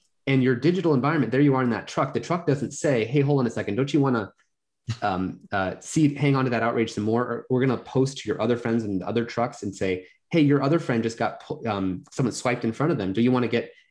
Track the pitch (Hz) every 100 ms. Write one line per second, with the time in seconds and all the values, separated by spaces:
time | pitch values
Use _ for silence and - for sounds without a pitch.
0 | _ _ - 135 127 120 147 180 170 139
1 | 135 160 113 127 147 135 127 107 - -
2 | 156 113 - 175 175 139 113 - 156 127
3 | 107 143 139 143 120 113 104 104 143 156
4 | 135 120 101 _ _ _ _ _ - 113
5 | 104 90 92 - - 101 92 - - 160
6 | 147 143 143 135 131 117 113 123 110 -
7 | 107 113 123 117 - 127 131 117 - 131
8 | 135 - 107 92 113 117 117 117 107 95
9 | 90 110 117 - 117 - 104 95 95 90
10 | - _ _ 170 147 143 139 165 - 120
11 | 113 - 110 - - 117 113 101 95 92
12 | - - 127 - 127 123 117 110 151 147
13 | 95 95 120 123 117 117 - - _